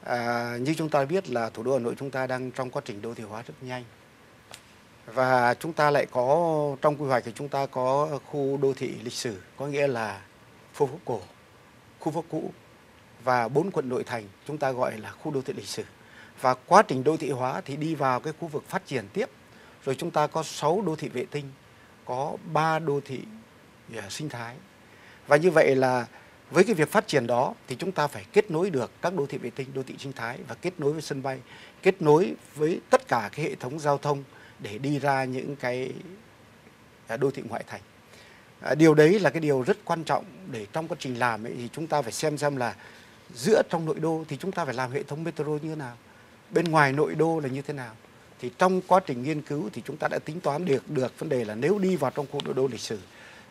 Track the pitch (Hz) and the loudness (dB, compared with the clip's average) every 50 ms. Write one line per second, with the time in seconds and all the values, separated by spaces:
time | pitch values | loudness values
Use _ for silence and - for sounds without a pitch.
0 | - - 123 123 120 117 120 120 120 120 120 120 123 143 165 156 160 151 - 147 | -2 -2 -2 -2 0 0 -2 -2 -2 -4 -4 -4 -2 -2 -2 -2 -2 0 2 2
1 | 139 139 170 196 190 - 123 120 117 110 - 113 113 127 139 131 117 117 123 120 | 2 2 0 -2 -2 -2 -2 -2 -2 -2 -6 -4 -2 0 0 0 0 -2 -4 -4
2 | 139 139 127 131 131 127 131 127 131 127 120 - 131 127 - 147 143 - 107 101 | -8 -6 -4 -4 -2 -2 -2 -4 -4 -6 -6 -6 -6 -4 -6 -8 -8 -6 -12 -8
3 | 107 113 117 - 113 101 104 110 123 - 156 - 131 127 127 127 120 113 - - | -8 -10 -10 -10 -12 -10 -10 -12 -12 -14 -16 -14 -12 -10 -10 -10 -10 -14 -20 -20
4 | - - - - - - - - - - - - - - - - - - - - | -20 -20 -20 -20 -20 -20 -20 -20 -20 -20 -20 -20 -20 -20 -20 -20 -20 -20 -20 -20
5 | - - 110 123 127 131 131 123 123 120 120 - - 160 165 - 151 147 147 139 | -20 -6 0 0 2 4 4 4 4 4 2 0 -4 -6 0 2 4 4 4 4
6 | - - - 127 123 127 143 165 175 165 160 151 147 147 139 127 - 151 147 139 | 0 0 0 0 4 4 4 4 4 2 2 2 0 0 -2 2 2 2 2 2
7 | 151 135 135 120 110 120 107 - 143 139 147 139 139 127 - 131 127 127 135 143 | 0 2 2 2 0 -2 -8 -8 -8 -4 -2 -2 -2 -2 -2 -2 0 2 2 2
8 | 147 156 147 131 - - - 147 139 135 139 143 143 135 135 131 135 - 113 113 | 0 0 -2 -8 -8 -6 -4 -2 0 0 0 2 2 2 0 0 -6 -8 -8 -8
9 | 110 120 117 - - 123 104 92 92 - - - 131 143 143 139 143 139 127 117 | -10 -8 -8 -6 -6 -6 -6 -8 -12 -20 -12 -10 -8 -4 0 0 0 2 2 0
10 | 113 107 98 98 95 - _ - - - - - - - - - 151 131 131 175 | -4 -4 -6 -10 -14 -20 _ -20 -20 -20 -20 -20 -20 -20 0 0 0 0 0 -10
11 | - - 123 104 92 - - - - - - - - - - - - - - - | -6 -6 -6 -6 -6 -12 -20 -20 -20 -20 -20 -20 -20 -20 -20 -20 -20 -20 -20 -6
12 | - 165 151 170 160 - - 156 - - - - - - - - - - - - | -6 -4 -4 -4 -6 -6 -6 -6 -6 -8 -10 -14 -20 -20 -20 -20 -20 -20 -20 -20
13 | - - - - - 131 127 123 117 113 135 143 175 196 185 160 139 123 123 123 | -20 -20 -20 -4 2 4 4 4 4 2 2 2 0 2 -2 -2 -2 -2 -4 -4
14 | 123 - 131 117 104 98 95 - - - 147 151 147 131 131 123 123 135 - 110 | -4 -4 -6 -8 -8 -10 -18 -16 -10 -10 -6 -2 -2 -2 0 0 0 -2 -2 -6
15 | 107 104 - - - 160 147 135 127 - - - 107 101 - - 101 - - - | -10 -12 -14 -10 -8 -4 -4 -4 -4 -4 -8 -8 -8 -10 -8 -10 -10 -12 -14 -20
16 | - - - - - - - - - 127 127 - - - 165 202 220 - 151 131 | -20 -20 -20 -20 -20 -20 -16 0 2 2 2 2 2 6 8 8 8 6 0 2
17 | 127 151 160 160 160 127 143 123 127 127 147 185 - - 139 151 151 160 160 139 | 2 2 2 2 -2 -4 -4 -2 -2 -4 -4 -6 -8 -8 -8 -6 -4 -4 -2 0
18 | 147 135 127 123 117 151 151 - 170 165 151 139 - - - 190 190 - 147 123 | 0 0 0 0 -2 -6 -8 -8 -10 -8 -8 -8 -8 -6 -8 -8 -6 -4 -6 -6
19 | 101 101 110 190 240 - - - - - - - - - - - - 135 135 127 | -6 -4 -4 -6 -6 -6 -8 -20 -20 -20 -20 -20 -20 -20 -20 -8 -4 -4 -4 -4
20 | 165 170 - 160 151 147 - 160 156 - - - - 147 170 208 214 165 156 147 | -4 -2 0 0 0 2 0 -4 -4 -4 -6 -2 0 2 2 2 0 -2 -4 -4
21 | 156 - - 127 - - - 147 139 135 135 - - - - - - - - - | -6 -6 -6 -6 -8 -6 -6 -8 -8 -8 -16 -18 -20 -20 -20 -20 -20 -20 -20 -20
22 | - 123 123 127 139 160 - - - 175 156 151 156 160 160 156 165 156 143 143 | -10 -6 -4 -4 -4 -4 -6 -8 -10 -2 0 2 2 2 2 0 0 0 -2 -2
23 | 139 - 131 - - - - - - - - - - - - - - - 117 110 | -4 -6 -10 -10 -10 -12 -16 -20 -20 -20 -20 -20 -20 -20 -20 -20 -20 -14 -12 -12
24 | 101 98 - - 151 147 - 120 117 117 123 151 - - - - - - - - | -10 -10 -10 -8 -8 -8 -8 -10 -10 -12 -12 -16 -20 -20 -20 -20 -20 -20 -20 -20
25 | - - - - - - 143 151 160 185 160 160 - - 135 131 131 127 127 127 | -20 -20 -20 -20 4 6 6 8 8 6 8 8 8 8 6 6 4 4 4 2
26 | 117 - - - - - - - - - 127 156 202 226 220 170 151 - - 208 | -2 -4 -12 -20 -20 -20 -20 -20 -18 0 4 4 6 6 6 2 2 4 4 2
27 | 208 - - 139 117 117 123 120 131 175 233 - - - - - 170 185 185 - | 2 4 0 0 2 2 2 2 2 0 -2 -8 -12 -12 -10 -6 -6 -4 -2 0
28 | 147 143 - 110 98 - - 202 214 - 165 156 180 208 165 131 113 98 - - | -2 -2 -2 -8 -14 2 2 2 2 4 0 0 0 0 0 -2 -2 -2 -6 -4
29 | - 170 190 185 143 135 - 127 - 120 - - 135 127 139 131 131 123 - - | -4 -2 -2 -2 -4 -4 -4 -8 -8 -8 -8 -8 -10 -8 -6 -8 -8 -8 -10 -12
30 | - 139 131 - 117 117 127 175 190 135 143 - - 175 180 - 151 139 151 160 | -10 -10 -8 -8 -8 -8 -8 -10 -10 -12 -14 -6 -6 -8 -6 0 0 0 0 -2
31 | 147 - 151 135 127 135 131 131 127 - - - - - - - - 190 190 - | -6 -6 -8 -4 -4 -4 -6 -6 -10 -18 -20 -20 -20 -20 -20 2 2 2 2 4
32 | 165 151 147 156 196 220 - - - - - 143 151 160 185 - - - - - | 6 8 8 8 8 2 -2 -8 -12 -18 -4 -2 0 0 0 -2 0 2 2 2
33 | - - - 120 107 101 - - 156 165 156 - - 127 143 165 143 151 143 135 | 4 2 0 0 0 -2 -4 -4 -4 -4 -4 -6 -8 -8 -8 -2 2 2 2 2
34 | - 143 143 139 135 - - - - - - - - 110 101 107 - 143 147 139 | 2 0 -2 -2 -4 -12 -18 -20 -20 -20 -20 -14 -12 -10 -8 -4 -2 0 0 2
35 | 131 143 139 135 135 127 127 131 - - 143 139 - 123 123 127 131 131 131 - | 2 2 2 2 0 -2 -4 -6 -6 -6 -8 -4 -4 -4 -2 -2 -4 -6 -8 -12
36 | - 160 185 208 - - - - - - - - - - - - - - - - | -14 -16 -18 -20 -20 -20 -20 -20 -20 -20 -20 -20 -20 -20 -20 -20 -20 -20 -20 -20
37 | - - 113 117 127 139 131 139 - 110 113 113 - - 113 95 - - - - | -10 -8 -4 0 0 -2 -2 -4 -10 -8 -8 -8 -8 -10 -12 -14 -14 -18 -20 -20
38 | - - - - - - - - - - - - - - 135 151 165 160 151 156 | -20 -20 -20 -20 -20 -20 -20 -20 -20 -20 -20 -10 -2 -2 4 6 8 8 10 10
39 | 151 156 190 220 185 147 - 165 151 151 139 131 123 123 208 - - - 170 165 | 8 8 8 6 4 2 2 2 0 2 2 2 2 0 -2 -2 -2 -4 -4 -4
40 | 156 156 143 - - - - - 190 170 135 113 104 98 - 160 165 160 175 143 | 0 -2 -2 -2 -2 -6 -18 -18 -14 -12 -10 -10 -10 -6 -6 -6 -6 -6 -8 -8
41 | - 135 123 117 123 120 113 107 110 117 - 127 120 117 - 143 165 156 156 147 | -6 -6 -2 0 0 0 0 -2 -6 -8 -8 -8 -10 -10 -8 -8 -4 0 0 0
42 | 127 113 - - - 156 147 143 147 147 147 131 123 113 95 - - - - - | 0 -2 -4 -2 -2 -2 -2 0 -2 -2 0 0 -2 -2 -4 -6 -16 -20 -20 -20
43 | - - - - - - - 120 117 180 214 - 214 - - 165 165 151 151 156 | -20 -20 -20 -20 -20 -20 -14 -4 2 4 4 4 4 2 0 -2 -2 -2 -2 -2
44 | 160 165 160 160 160 160 147 131 - 190 190 175 170 135 117 123 131 123 127 - | 0 -2 -2 -2 -4 -6 -8 -6 -6 -6 -4 -4 -4 -2 -2 -4 -4 -2 -4 -6
45 | - - 143 151 165 165 156 - 151 147 151 151 151 160 160 156 139 123 120 117 | -6 -6 -8 -6 -6 -6 -4 -4 -4 -4 -4 -4 -4 -6 -8 -8 -8 -10 -12 -16
46 | - - - - - - - - - - - 156 170 175 156 160 147 135 135 143 | -20 -20 -20 -20 -20 -20 -20 -20 -20 0 0 2 2 4 6 6 6 6 6 2
47 | 151 82 85 156 156 165 165 160 147 131 127 139 139 - 151 139 123 117 110 117 | 2 2 2 2 2 2 2 0 -2 -4 -4 -6 -6 -8 -8 -8 -8 -12 -14 -18
48 | - - - - - - - - - 123 - - 180 185 190 185 180 - 180 190 | -20 -20 -20 -20 -20 -20 -16 -10 -10 -10 0 4 4 4 4 2 4 4 4 4
49 | 185 - 139 120 123 147 156 151 139 - 147 147 185 214 175 - - - - 151 | 4 2 -4 -4 -2 -2 -2 -4 -4 -4 -6 -4 -4 -6 -8 -10 -10 -10 -8 -4
50 | 156 147 151 - - - 151 180 - 151 139 151 180 185 139 120 - - 151 135 | -4 -2 -2 -4 -6 -6 -10 -4 -4 -2 -2 -2 0 0 0 0 0 -4 -4 -2
51 | 127 117 - - - 160 139 127 117 104 107 110 131 156 208 208 185 185 185 160 | -2 -4 -4 -8 -4 -2 -2 -2 -2 -4 -4 -2 0 2 2 2 2 2 2 2
52 | 143 127 - - 143 127 - 143 139 147 - 127 135 135 123 104 - - 117 101 | 0 -2 -2 -4 -6 -4 -6 -6 -4 -2 0 0 0 0 -2 -6 -8 -8 -8 -8
53 | 92 - - - - - - - - - | -10 -16 -20 -20 -20 -20 -20 -20 -20 -20